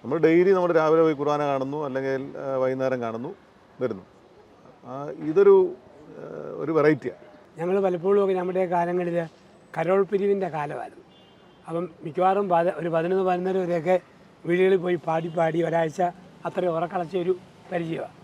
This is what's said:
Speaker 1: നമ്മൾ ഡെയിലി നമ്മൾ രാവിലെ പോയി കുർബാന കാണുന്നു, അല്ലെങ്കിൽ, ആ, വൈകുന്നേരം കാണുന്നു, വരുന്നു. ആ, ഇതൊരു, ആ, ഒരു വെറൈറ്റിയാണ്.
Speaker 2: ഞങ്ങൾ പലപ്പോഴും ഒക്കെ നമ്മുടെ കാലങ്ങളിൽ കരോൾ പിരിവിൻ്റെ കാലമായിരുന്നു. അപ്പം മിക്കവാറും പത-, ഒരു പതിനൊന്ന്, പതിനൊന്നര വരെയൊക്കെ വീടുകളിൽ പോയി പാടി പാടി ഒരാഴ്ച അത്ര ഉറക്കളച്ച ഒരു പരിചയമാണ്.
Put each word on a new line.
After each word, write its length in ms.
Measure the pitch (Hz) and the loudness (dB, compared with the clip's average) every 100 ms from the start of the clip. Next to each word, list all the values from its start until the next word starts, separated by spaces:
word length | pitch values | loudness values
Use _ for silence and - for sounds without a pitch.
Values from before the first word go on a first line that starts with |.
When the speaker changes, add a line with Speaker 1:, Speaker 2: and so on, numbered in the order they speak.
Speaker 1:
നമ്മൾ 160 | 113 160 160 | -4 2 4
ഡെയിലി 260 | 165 180 185 | 4 4 4
നമ്മൾ 140 | 180 165 | 2 2
രാവിലെ 220 | 156 160 160 | 4 4 4
പോയി 120 | 143 | 2
കുർബാന 200 | 147 147 147 | -2 0 0
കാണുന്നു, 280 | 135 135 147 143 | -2 -4 -6 -6
അല്ലെങ്കിൽ, 360 | 131 135 135 139 - | -4 -2 -4 -6 -10
ആ, 20 | 139 131 | -6 -2
വൈകുന്നേരം 380 | 131 131 131 127 117 | -2 0 -2 -2 -4
കാണുന്നു, 260 | 113 135 202 - _ - - | -6 -10 -14 -20 _ -20 -6
വരുന്നു. 240 | 127 98 - - - - - - - - 123 | -6 -6 -12 -20 -20 -20 -20 -20 -20 -20 -16
ആ, 40 | 131 147 160 151 | -12 -12 -8 -2
ഇതൊരു, 260 | 160 202 196 180 - - - - - | 6 8 8 6 -2 -20 -20 -20 -18
ആ, 40 | - - - - | -14 -12 -12 -8
ഒരു 100 | 143 160 | 0 4
വെറൈറ്റിയാണ്. 460 | 147 143 - - - - - - | 4 2 -2 -12 -20 -20 -20 -8
Speaker 2:
ഞങ്ങൾ 160 | 170 196 196 | -2 0 0
പലപ്പോഴും 360 | 180 185 202 | 0 2 2
ഒക്കെ 120 | 196 185 | 2 -2
നമ്മുടെ 220 | 180 185 180 175 | -2 -2 0 0
കാലങ്ങളിൽ 420 | 175 180 175 170 165 - - - - 156 | 0 -2 -2 -4 -6 -12 -20 -20 -12 -6
കരോൾ 240 | 165 196 196 | 0 2 2
പിരിവിൻ്റെ 380 | 202 202 202 185 151 | 0 0 -2 -2 -6
കാലമായിരുന്നു. 480 | 147 135 107 - - - - - - - - | -8 -8 -12 -16 -20 -20 -20 -20 -20 -20 -8
അപ്പം 180 | 165 175 - 165 | -8 -8 -10 -8
മിക്കവാറും 400 | 143 180 190 202 | 0 2 2 2
പത-, 220 | 170 175 175 | 2 2 -2
ഒരു 80 | 170 165 | -2 0
പതിനൊന്ന്, 300 | 170 190 185 | 0 0 0
പതിനൊന്നര 280 | 180 185 185 180 | 0 0 -2 0
വരെയൊക്കെ 320 | 175 156 185 - - - _ 160 | -2 2 0 0 -20 -20 _ -2
വീടുകളിൽ 320 | 175 190 190 180 | 2 4 4 2
പോയി 120 | 175 165 | -2 -2
പാടി 220 | 160 170 165 | -4 -2 0
പാടി 220 | 160 170 165 | 0 0 0
ഒരാഴ്ച 340 | 165 160 147 175 180 - - 170 | 0 -2 -2 -4 -4 -20 -12 -8
അത്ര 140 | 190 180 165 | -2 -2 -2
ഉറക്കളച്ച 380 | 170 190 165 185 | -2 -4 -4 -4
ഒരു 100 | 175 180 - - - | -2 -4 -6 -20 -8
പരിചയമാണ്. 440 | 180 165 160 - - | -6 -4 -6 -8 -14